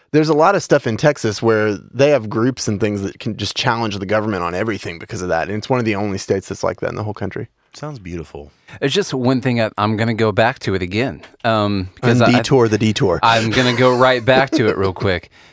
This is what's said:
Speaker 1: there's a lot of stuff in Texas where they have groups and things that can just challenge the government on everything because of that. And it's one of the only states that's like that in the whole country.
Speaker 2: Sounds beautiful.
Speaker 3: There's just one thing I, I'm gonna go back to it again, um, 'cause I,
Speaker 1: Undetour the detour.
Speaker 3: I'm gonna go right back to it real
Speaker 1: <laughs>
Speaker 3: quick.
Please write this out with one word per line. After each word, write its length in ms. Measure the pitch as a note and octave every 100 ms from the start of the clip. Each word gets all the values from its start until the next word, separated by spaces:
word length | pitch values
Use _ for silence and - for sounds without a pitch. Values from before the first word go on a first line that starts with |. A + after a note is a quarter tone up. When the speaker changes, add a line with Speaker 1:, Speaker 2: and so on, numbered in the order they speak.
| _
Speaker 1:
there's 180 | D3 D#3
a 60 |
lot 200 | D3+ E3 G3+
of 60 |
stuff 240 | - D3 B2+
in 100 | A2
Texas 440 | D3+ D3 A2+ G#2
where 320 | A2+ A2 G#2+ G2+
they 340 | G1+ A#2+ C#3+
have 180 | C#3+ G#2+
groups 380 | G#2+ B2 B2 -
and 140 | G2+
things 220 | G#2 G#2
that 160 | G2 -
can 160 | A#2+ G#2+
just 200 | G#2 -
challenge 400 | C3 A#2 A2+ G2
the 80 | F#2+
government 360 | G#2+ G#2+ G2
on 120 | F2
everything 440 | F2+ A2 G2 G#2 E2+
because 240 | - G#2+
of 60 | F2+
that. 200 | E2 D#2
And 80 | G#2+
it's 120 | -
one 80 | B2+
of 60 |
the 100 | A2
only 240 | G2 G#2 F#2
states 300 | - G2 -
that's 160 | F#2+
like 160 | F#2 F2+
that 80 | F2
in 60 | F2
the 80 |
whole 100 | G#2+
country. 340 | G2+ G2 - A2+ _ _
Speaker 2:
Sounds 240 | - D3+ C#3
beautiful. 520 | F2+ E2+ D2+ C#2+ D2 _ _ -
Speaker 3:
There's 140 | C#3
just 180 | C#3 G3+
one 300 | C3+ B2 C3
thing 180 | B2+ A#2+
I, 100 | A2 -
I'm 200 | G#2+ G#2+
gonna 160 | A#2
go 180 | A2 A2
back 260 | G2+ A2+ C3+
to 140 | -
it 60 | F#2+
again, 400 | F2+ G#2 C3 D2 - _
um, 460 | A#2+ A2 G#2 G2+ F#2 -
'cause 220 | A#2+ A#2+
I, 100 | A#2
Speaker 1:
Undetour 360 | A#2+ A#2 C3+ A2+
the 80 | G#2
detour. 420 | A2 G#2 F#2+ E2
Speaker 3:
I'm 280 | A2+ A2+ A2+
gonna 260 | A#2 B2 A#2+
go 200 | B2+ B2
right 280 | B2+ B2+
back 260 | A2+ C3 C3+
to 140 | D#4+ G#2+
it 80 | -
real 140 | F#2+
Speaker 1:
<laughs> 100 | F2+
Speaker 3:
quick. 260 | G2+ F2 - _ -